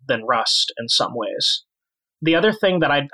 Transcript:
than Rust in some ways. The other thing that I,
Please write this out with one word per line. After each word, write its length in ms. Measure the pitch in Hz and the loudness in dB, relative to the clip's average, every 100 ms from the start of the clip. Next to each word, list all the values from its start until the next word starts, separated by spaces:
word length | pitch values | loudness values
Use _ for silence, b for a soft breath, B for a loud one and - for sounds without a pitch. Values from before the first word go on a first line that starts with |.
| 131 | -4
than 200 | 120 110 | -4 0
Rust 460 | 120 110 - - - | 0 0 0 -2 -6
in 100 | 117 | -4
some 240 | - 104 | -2 -2
ways. 500 | - 101 - - - - _ _ _ _ _ | -2 -6 -2 -2 -2 -8 _ _ _ _ _
The 160 | 156 165 | 2 4
other 160 | 214 | 2
thing 280 | 214 196 180 | 2 2 2
that 100 | 165 | 2
I, 180 | 143 139 | 2 0